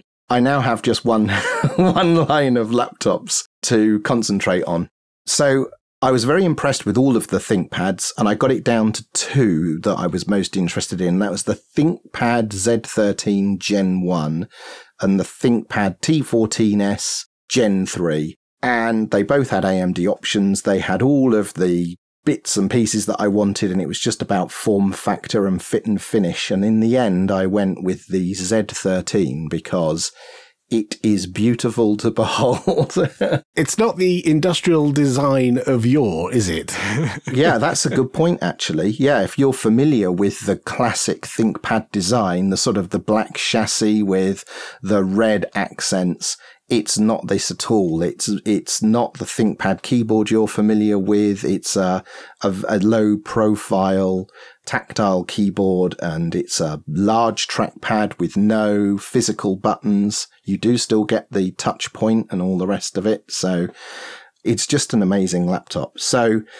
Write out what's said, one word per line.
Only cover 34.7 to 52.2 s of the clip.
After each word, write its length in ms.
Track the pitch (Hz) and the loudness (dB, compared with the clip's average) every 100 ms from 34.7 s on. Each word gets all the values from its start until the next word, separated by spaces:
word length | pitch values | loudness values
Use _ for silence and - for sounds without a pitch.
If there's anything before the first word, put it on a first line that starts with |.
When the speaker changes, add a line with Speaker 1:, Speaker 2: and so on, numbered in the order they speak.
| 160 147 | 2 4
Speaker 2:
design 640 | 143 143 127 143 135 127 123 131 | 2 2 2 2 2 4 2 2
of 180 | 127 120 | 2 4
yore, 440 | 147 117 82 - | 4 2 0 0
is 180 | 123 92 | 0 0
it? 280 | 80 76 - | -2 -6 -6
<laughs> 40 | 98 110 143 - - | -4 -2 -2 -4 -4
Speaker 1:
Yeah, 260 | 127 160 120 | 0 2 2
that's 280 | 147 - 143 | 0 0 0
a 40 | 120 | 0
good 160 | 127 | 0
point, 300 | - 165 - | 0 0 0
actually. 480 | 87 - - 80 92 | -4 -4 -4 -2 -2
Yeah, 320 | 110 135 127 | 2 2 2
if 160 | 92 - | 0 2
you're 140 | 135 | 0
familiar 580 | 131 110 113 147 131 92 | 2 2 4 4 2 2
with 320 | 90 101 - - | 2 0 0 -4
the 100 | - | -4
classic 640 | - - 120 - - - | -4 -2 -2 0 -4 -4
ThinkPad 680 | - - 113 80 - 113 - | -6 -2 0 -2 -2 -2 -2
design, 600 | 104 90 120 95 87 98 | -4 0 2 2 0 0
the 60 | 95 | 0
sort 200 | 127 101 | 0 -2
of 140 | 90 | -2
the 80 | 101 | -4
black 360 | - 107 - | 0 0 0
chassis 680 | - - 113 107 - 107 107 | -6 -2 0 0 0 2 2
with 420 | 101 95 95 95 - - - - | 2 0 0 -4 -10 -16 -16 -12
the 200 | 95 104 | 0 0
red 440 | 95 98 113 104 - | 2 2 2 2 -2
accents, 840 | 101 95 - - 95 92 82 - - - - _ | -4 -6 -6 -4 0 0 -2 -6 -10 -16 -20 _
it's 300 | 117 - - | -2 0 0
not 280 | 107 110 90 | 2 0 -2
this 240 | 98 - | -2 -2
at 180 | 87 - | -6 0
all. 300 | 113 92 80 | 2 2 0
It's, 260 | 87 - - 98 | -2 -4 -4 -4
it's 360 | - 101 - - | 0 -2 -2 -2
not 320 | 107 117 120 | 2 2 0
the 100 | - | -6
ThinkPad 580 | - - 110 - 98 90 | -8 -2 -2 0 -2 -4
keyboard 480 | - 127 113 110 104 | 0 0 2 2 2
you're 160 | 110 107 | 2 0
familiar 500 | - 104 107 107 104 | 0 2 2 2 0
with. 460 | 95 104 104 98 | 2 2 2 0
It's 320 | - 92 - 98 | -2 -2 -2 0
a, 280 | 92 92 - - | 0 0 -4 -18